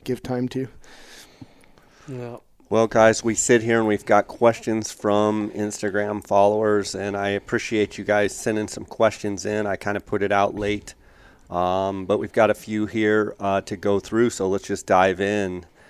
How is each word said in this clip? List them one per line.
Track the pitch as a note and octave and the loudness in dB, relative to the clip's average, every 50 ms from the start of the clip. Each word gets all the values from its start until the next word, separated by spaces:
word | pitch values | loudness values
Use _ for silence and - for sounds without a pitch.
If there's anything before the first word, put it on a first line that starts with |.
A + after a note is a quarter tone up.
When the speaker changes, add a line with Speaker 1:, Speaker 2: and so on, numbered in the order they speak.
| - | -8
Speaker 1:
give | C3 B2 - - | -6 -6 -6 -6
time | - B2+ B2 B2+ B2+ | -6 -4 -4 -4 -4
to. | - C#3 C3 - - - - - - - - - - - - - - _ - - _ _ _ _ _ _ _ _ _ _ - | -6 -6 -8 -8 -12 -18 -20 -20 -20 -20 -20 -20 -20 -20 -20 -20 -20 _ -20 -20 _ _ _ _ _ _ _ _ _ _ -16
Speaker 2:
Yeah. | D3 C3 B2 A#2+ A#2+ A#2+ - _ _ _ _ _ - | -14 -12 -12 -12 -12 -14 -16 _ _ _ _ _ -2
Speaker 3:
Well, | G#2 A2 A2+ | 2 2 2
guys, | G#2 - A2+ A2 A2+ G#2+ - - | 4 4 6 6 6 6 4 0
we | A#2 G#2+ | -2 -2
sit | - - - B2 A2+ A2 | 0 2 4 4 4 4
here | A#2 A#2 A2+ | 2 2 2
and | A2 | 2
we've | G#2+ G#2 G2 - | 2 0 0 2
got | - G#2 G#2 - | 2 4 4 2
questions | - - - A#2+ A#2 A2 - - A2+ A2 A2 G#2 - | 0 0 2 4 4 4 2 -2 -4 -2 -2 -4 -6
from | - - - G#2 G2+ G#2 G#2+ G#2+ G#2+ G#2+ G#2 G#2 | -8 -4 -2 0 2 2 2 2 0 -2 -4 -6
Instagram | - G#2 G#2 G#2 G#2 - G#2+ G2+ F#2 G2+ G#2 G#2 G#2 G2+ - | -6 -6 -6 -6 -4 -6 -6 -4 -2 -2 -2 -2 -4 -6 -4
followers, | - G2+ G2 G2+ G#2 G#2+ G#2+ A2 G#2+ G#2 G#2 G2 - - | 0 2 4 4 4 4 2 2 2 2 0 0 -4 -6
and | F#2+ G2 G2+ G2+ | -6 -6 -6 -4
I | G2+ G2+ G2+ | -4 -2 -2
appreciate | G2+ G2+ - - B2 A2+ - - A2+ G#2+ G2+ - - | -2 -4 -4 -4 -4 -4 -2 -2 0 0 0 -2 -4
you | - G2 | -4 -2
guys | G2+ G#2 G#2 G#2 F#2+ - | 0 2 2 2 0 -2
sending | - - A#2 G#2+ G#2+ G#2+ | -4 -4 -4 -2 -2 -4
some | G2+ - - - | -6 -8 -12 -14
questions | - - - A2+ G#2+ - - - G#2 G2+ F2+ G2+ | -10 -2 0 2 2 2 -2 -6 -6 -6 -6 -6
in. | G#2 G#2+ G#2+ G#2+ | -4 -4 -2 -2
I | G2+ F#2+ | -4 -4
kinda | - - G2+ G2+ G2 | -4 -4 -4 -4 -6
put | - - G#2+ G2 | -4 -6 -4 -2
it | G2+ G2 G2+ | 0 0 2
out | G2+ G2+ - - | 2 2 0 -2
late, | G2+ G#2 G#2 G#2 G#2 - - - _ _ _ _ _ - - - _ _ - | -4 -4 -4 -4 -6 -8 -14 -20 _ _ _ _ _ -20 -20 -20 _ _ -8
um, | - F2 F2+ F2+ F#2 F#2+ F#2+ G2 G2 F#2+ F#2+ | -4 -2 0 0 0 0 -2 -2 -4 -4 -2
but | F2+ G#2+ | -2 -2
we've | G2+ G#2+ G2+ - | -2 -2 -2 2
got | A#2+ G#2+ G#2 | 2 4 4
a | G#2 | 2
few | - - G#2+ G#2+ G#2+ G#2+ | -2 -6 -6 -4 -4 -4
here, | G#2 - A2 G#2+ G#2+ G#2+ G#2+ G#2+ G#2 - - | -2 -2 0 2 2 2 2 0 -2 -4 -6
uh, | G2 G2 G2 G2 | -4 -2 -2 -2
to | - - G#2 | -4 -6 -8
go | F2 F#2+ G2+ G2+ G2 | -4 -2 0 0 0
through, | - - G#2+ A2+ A#2+ A#2 | -2 -2 0 2 2 2
so | - - F#2+ F#2 | 0 -2 -2 -2
let's | G2 G2 - | -2 -2 -4
just | - G2+ - - | -6 -6 -6 0
dive | - G2 F#2 F#2+ F#2+ F#2 F2+ | 2 4 6 6 4 2 0
in. | G2 G2+ G#2 G#2 G2 F#2 F2+ F2 E2+ - _ _ - | -2 -2 -2 -2 -2 -4 -6 -8 -12 -16 _ _ -20